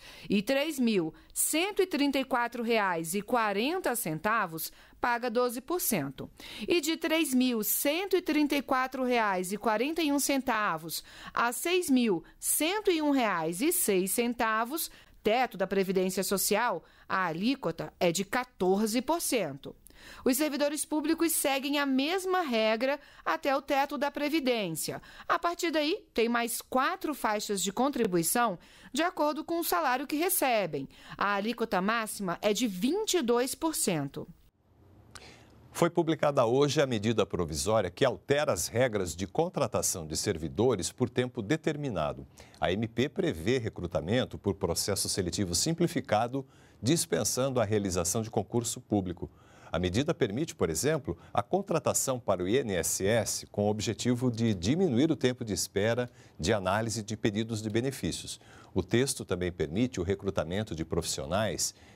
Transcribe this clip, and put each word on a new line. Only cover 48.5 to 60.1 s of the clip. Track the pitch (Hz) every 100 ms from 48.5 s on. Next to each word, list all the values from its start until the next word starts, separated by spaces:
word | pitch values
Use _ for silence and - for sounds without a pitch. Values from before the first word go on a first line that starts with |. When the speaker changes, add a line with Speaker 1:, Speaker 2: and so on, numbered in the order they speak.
| 120 117 127
Speaker 2:
público. | - 104 90 85 - - - - -
A | 170
medida | 185 - 151
permite, | - 113 113 165
por | - 87
exemplo, | 78 139 156 - - -
a | -
contratação | - 185 196 160 113 92 - 127
para | 107 92
o | 92
I | 127
N | 120
S | 87 78 - 95
S | 117 - - -
com | - 104
o |
objetivo | 107 113 98 120 120 127
de | 113 117
diminuir | 92 92 165 185 113 160
o | 143
tempo | 123 -
de | 113
espera | 92 - 98 110 117 120 - - -
de | 78
análise | 107 92 104 113 110
de | 101 107
pedidos | 113 104 113 110
de | 110
benefícios. | 110 131 - 82 - - - - - -
O | 95
texto | 87 113 135 -
também | 101 90 90
permite | 90 73 95 127 92
o |
recrutamento | 87